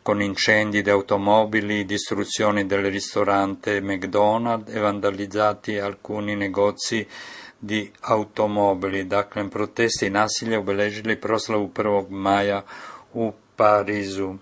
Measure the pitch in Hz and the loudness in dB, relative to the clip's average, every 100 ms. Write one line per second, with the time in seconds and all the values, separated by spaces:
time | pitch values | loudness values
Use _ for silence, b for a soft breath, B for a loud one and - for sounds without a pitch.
0 | - 104 101 95 - 107 107 104 101 101 | 0 0 0 -2 4 4 4 0 4 2
1 | 98 101 101 107 107 110 101 104 95 101 | 4 0 4 4 4 0 0 -2 -2 -4
2 | - 101 101 - 107 104 98 98 98 98 | -4 -4 -4 0 0 2 0 0 0 -2
3 | - - 101 101 98 95 - 101 98 95 | -4 -2 2 2 0 -2 -2 -2 -2 -4
4 | 92 101 104 113 117 113 107 110 104 101 | -2 2 4 2 0 -2 -4 -2 -2 0
5 | 101 95 101 104 107 101 - 104 101 101 | -2 -2 -4 0 0 0 -4 -4 -4 -8
6 | - 107 104 101 101 95 101 - - 113 | -8 -6 -4 -4 -4 2 2 2 -4 -4
7 | 101 B B B B _ 104 107 101 _ | -4 B B B B _ -4 -4 -4 _
8 | - 113 107 - 107 104 101 95 95 98 | 0 0 0 0 0 4 2 2 0 -4
9 | 92 98 101 - 101 104 104 - 113 - | 0 0 0 -4 -6 -4 -6 0 0 2
10 | 101 101 107 - 113 110 98 101 104 104 | 0 2 2 0 -2 -2 0 0 0 -2
11 | 110 110 104 110 - 107 101 - 107 101 | -4 -2 0 -2 0 -2 -2 -2 2 2
12 | 95 98 98 101 101 101 - B B B | 0 -2 2 2 2 -2 -6 B B B
13 | B 120 113 104 _ - 107 104 98 104 | B -4 -4 -4 _ 2 6 6 4 -2
14 | 98 95 95 98 | -2 -4 -6 -6